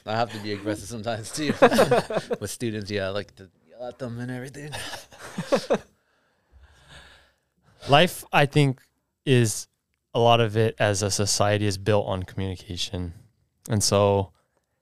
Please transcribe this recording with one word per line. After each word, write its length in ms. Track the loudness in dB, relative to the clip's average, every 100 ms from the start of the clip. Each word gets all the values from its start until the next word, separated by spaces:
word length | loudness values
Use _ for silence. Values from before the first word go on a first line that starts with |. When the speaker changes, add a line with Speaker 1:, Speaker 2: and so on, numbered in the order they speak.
| -6
Speaker 1:
I 60 | -2
have 160 | -2
to 60 | -4
be 140 | -8
aggressive 340 | -6 -4 -6 -8
sometimes, 420 | -10 -6 -8 -8
too. 220 | -6 -4 2
<laughs> 800 | 4 4 2 2 0 -6 -6 -8
With 100 | -8
students, 400 | -8 -6 -6 -6
yeah, 180 | -4 -4
I 0 |
like 260 | -6 -8 -14
to 140 | -20 _ _
yell 160 | -16 -14
at 120 | -12
them 200 | -10 -10
and 120 | -10
everything. 400 | -10 -12 -14 -14 -12 -12 -14 -16 -20 -14 -12 0
<laughs> 280 | 0 0 -2 -4 _ _ _ _ _ _ -20 -20 _ -20 -20 -20 -20 _ _ _ _ _ _ 4
Speaker 2:
Life, 360 | 6 6 0 -2
I 140 | 2 2
think, 340 | 4 2 0 _ _ _ _ 2
is 420 | 4 4 0 -10 _ _ _ _
a 60 | 2
lot 200 | 6 6
of 160 | 4 2
it 180 | 0 2
as 240 | 0 2
a 80 | 0
society 560 | 0 0 2 2 2 0
is 100 | -2
built 300 | 0 0 0
on 160 | -4
communication. 920 | -6 -6 -6 -8 -10 -8 -6 -6 -8 -10 -20 _ _ _ -4
And 140 | -2
so, 480 | 2 4 4 4 0 _ _ _ _ _